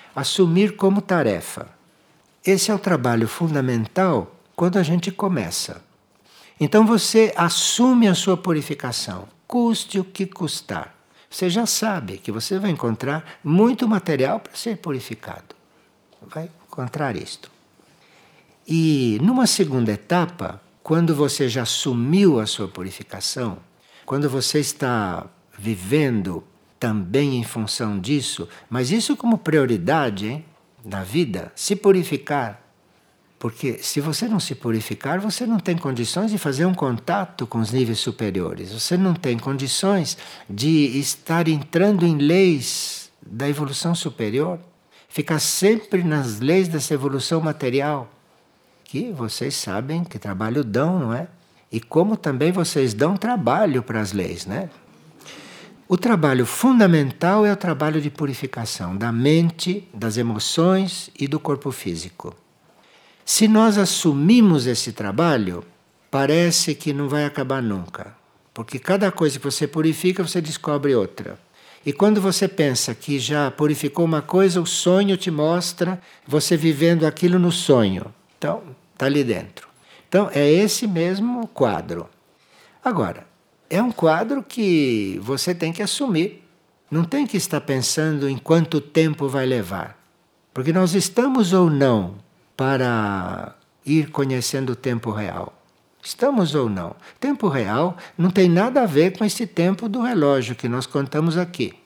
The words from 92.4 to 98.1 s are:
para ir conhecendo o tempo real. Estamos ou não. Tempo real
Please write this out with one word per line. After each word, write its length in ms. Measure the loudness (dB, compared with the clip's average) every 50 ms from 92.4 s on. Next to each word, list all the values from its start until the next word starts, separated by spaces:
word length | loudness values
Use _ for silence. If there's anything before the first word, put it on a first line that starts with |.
| _ _ _ -4
para 960 | -2 0 0 0 0 0 0 0 0 -2 -2 -4 -6 -6 -8 -10 -12 -14 -16 _ _ _ _ _ _
ir 260 | 0 2 2 2 0
conhecendo 600 | -2 -2 -2 0 0 -2 -2 -4 -4 -4 -2 -4
o 40 | -4 -4
tempo 340 | -4 -4 -4 -2 -4 -4
real. 500 | -6 -4 -6 -6 -8 -8 -10 -12 -14 _ _ _ _ _ _ _ _ _
Estamos 540 | -16 -16 -4 0 0 2 2 2 0 2 0
ou 140 | 0 0 0
não. 260 | -2 -4 -6 -8 -12 -14 -20 -20 -12 _
Tempo 300 | -4 -2 -2 0 0 0
real 480 | 0 0 0 0 0 0 0 0 -2 -6 -14 -14